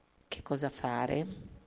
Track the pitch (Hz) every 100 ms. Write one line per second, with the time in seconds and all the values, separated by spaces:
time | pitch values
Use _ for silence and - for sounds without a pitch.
0 | _ _ _ - - 143 143 - 127 120
1 | 127 143 185 190 - -